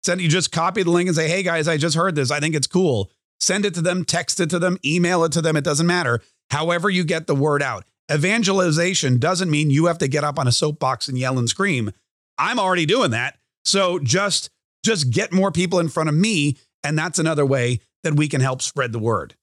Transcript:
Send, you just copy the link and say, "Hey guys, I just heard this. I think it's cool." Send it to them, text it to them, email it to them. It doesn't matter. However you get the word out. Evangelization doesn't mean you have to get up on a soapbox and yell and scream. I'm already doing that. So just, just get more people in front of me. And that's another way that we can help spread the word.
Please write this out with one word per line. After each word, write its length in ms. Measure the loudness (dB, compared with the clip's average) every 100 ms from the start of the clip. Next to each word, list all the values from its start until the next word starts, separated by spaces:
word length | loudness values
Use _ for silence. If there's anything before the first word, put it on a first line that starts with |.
Send, 160 | -2 0
you 80 | 2
just 240 | 0 0
copy 320 | -2 -2 0
the 60 | 2
link 160 | 2 2
and 80 | 0
say, 140 | 0
"Hey 120 | 0
guys, 240 | 0 0 0
I 80 | 0
just 180 | 0 0
heard 200 | 0 0
this. 160 | -2
I 100 | -2
think 120 | -2
it's 140 | -2 0
cool." 420 | 0 2 0 -4 _ _ _
Send 260 | -2 0 -2
it 80 | 0
to 60 |
them, 220 | -2 0
text 380 | -2 -4 -4 -2
it 80 | -2
to 100 | 0
them, 180 | 0 -2
email 400 | -2 0 2 2
it 80 | 2
to 100 | 2
them. 140 | 0 0
It 80 |
doesn't 240 | 0 0 2
matter. 340 | 0 0 -2 _ _ _
However 400 | -2 0 0 0
you 160 | 0 0
get 220 | -2 0
the 60 |
word 300 | 0 2 2
out. 220 | -2 -4 -12 _ -4
Evangelization 1080 | 0 2 2 2 2 2 2 0 0 2 2
doesn't 300 | 2 0 0
mean 200 | 0 2
you 160 | 4 2
have 140 | 0
to 100 | -2
get 160 | 0 -2
up 120 | 0
on 120 | 0
a 20 |
soapbox 560 | 0 -2 -2 -4 -2 -4
and 100 | -4
yell 220 | -2 0
and 80 | -2
scream. 460 | -2 -2 -2 -4 -8 _ _ _ -4
I'm 220 | -2 0
already 260 | 0 0 2
doing 260 | 2 2
that. 280 | 0 -4 _ _ _
So 340 | -2 0 0 0
just, 520 | 0 0 0 -2 -6 _ _ _
just 280 | -2 0 0
get 200 | -2 0
more 220 | 2 2
people 260 | 0 0 0
in 80 | 0
front 220 | -2 0
of 60 | 2
me. 420 | 2 2 0 -2 _ _
And 160 | -4 -2
that's 200 | -2 -2
another 260 | 0 2 2
way 340 | 2 0 -2 _ _
that 120 | 0 2
we 120 | 2
can 140 | 2
help 200 | 0 -2
spread 300 | -6 -4 -4
the 80 | -2
word. 360 | -2 -2 -4 -18